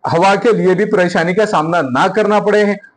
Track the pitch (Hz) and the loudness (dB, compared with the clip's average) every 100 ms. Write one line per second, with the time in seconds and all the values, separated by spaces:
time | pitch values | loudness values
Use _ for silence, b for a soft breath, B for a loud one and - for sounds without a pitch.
0 | - 160 190 202 233 196 180 180 208 214 | -2 0 2 2 2 2 2 0 0 0
1 | 175 180 165 185 214 190 156 175 139 123 | 0 0 -2 0 0 0 -2 -2 -2 0
2 | 180 190 202 208 185 208 208 196 - | 0 0 0 0 2 0 0 -2 -10